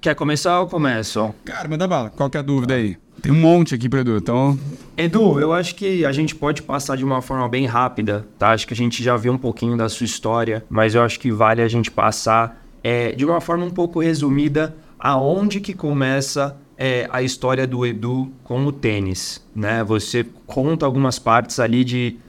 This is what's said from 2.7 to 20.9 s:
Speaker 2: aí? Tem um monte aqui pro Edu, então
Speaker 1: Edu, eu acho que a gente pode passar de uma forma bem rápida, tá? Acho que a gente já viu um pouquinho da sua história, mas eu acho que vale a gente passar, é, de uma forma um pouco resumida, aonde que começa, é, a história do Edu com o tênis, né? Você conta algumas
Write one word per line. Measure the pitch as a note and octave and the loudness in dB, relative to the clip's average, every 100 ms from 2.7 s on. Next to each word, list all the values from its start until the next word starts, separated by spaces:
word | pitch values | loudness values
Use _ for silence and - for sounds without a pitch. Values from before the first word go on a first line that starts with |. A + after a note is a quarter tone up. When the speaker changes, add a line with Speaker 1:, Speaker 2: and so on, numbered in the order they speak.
Speaker 2:
aí? | B2+ G#2+ F2 _ - | 0 0 -4 _ -6
Tem | - | 2
um | D#3 | 6
monte | D#3+ F3 D#3+ | 8 6 4
aqui | A#2+ B2 | 0 0
pro | C3 | 0
Edu, | B2 G#2+ | 2 0
então | - B2 C#3 C3+ - - - - | 0 2 2 0 -4 -12 -14 -4
Speaker 1:
Edu, | E3+ G#3 G3+ C#3 | 0 4 4 4
eu | D#3 | 2
acho | E3+ F3 | 0 -2
que | - G3 F#3 C#3+ | -4 -2 0 0
a | |
gente | C#3 D#3 | 0 -2
pode | - D3 D3 | -2 -4 -4
passar | - C#3 C#3+ C3 | -4 -6 -4 -2
de | |
uma | C3+ C3 | 0 -2
forma | B2+ C3 A#2+ | -2 -4 -2
bem | B2+ C3 | 0 0
rápida, | A#2+ B2+ B2+ G#2+ G#2 G#2 - | 2 0 0 -2 -2 -6 0
tá? | G#2 | 2
Acho | A2 - | 2 0
que | |
a | A#2 | -2
gente | A#2+ A#2+ | -2 0
já | B2 | 0
viu | A#2+ A#2+ | 0 0
um | B2+ | 0
pouquinho | B2+ - A#2 A#2 | -2 -2 -2 0
da | A2 | -2
sua | - A2+ | -2 -6
história, | - A2 A#2 A2+ G#2+ - | -4 -2 -2 -2 -4 -2
mas | G#2+ A2 | 2 4
eu | A#2 | 4
acho | A#2 - | 2 0
que | B2+ | -2
vale | G#2+ A2 A2+ | 4 4 4
a | A2+ | 2
gente | A#2 A2 | 2 -2
passar, | - G#2+ - A2+ A2+ A2+ - - - | 0 0 0 2 2 2 -6 -20 -8
é, | A#2+ A#2+ A#2 | -2 -2 -2
de | B2 D3 | -2 0
uma | E3+ | 0
forma | E3 E3+ | 0 -2
um | F3 | -2
pouco | F3+ E3+ E3+ | -2 -2 0
resumida, | E3 D3+ C#3+ C#3 D3 D3 D#3 - - - | 0 2 2 2 2 0 -2 -6 -20 -4
aonde | C3 C3+ C#3 F#3+ G3+ G3 | 0 2 2 2 0 -2
que | G3+ | -8
começa, | F#3 D3+ C#3+ C3 C3+ C3+ C#3+ C#3 C#3 - - | -6 -2 0 0 0 -2 -2 -4 -6 -20 -6
é, | C3 B2 - | -2 -2 -2
a | B2+ | -2
história | B2+ - B2+ C3 C3 | -4 -2 -2 0 -2
do | B2 | -2
Edu | B2 G#2 A#2+ C3 C3 - | -2 -2 -4 -4 -4 -10
com | - B2 | -6 -2
o | C#3+ | -2
tênis, | C#3 A#2 G#2 F#2+ F#2 - - - | 0 -2 0 -2 -4 -8 -12 -12
né? | A2 G#2 A2+ | -6 -2 -2
Você | G#2+ G#2+ - A#2+ A2+ - - | 0 0 0 -2 -4 -10 -8
conta | C3+ C#3+ E3 | -2 0 0
algumas | C#3+ | 0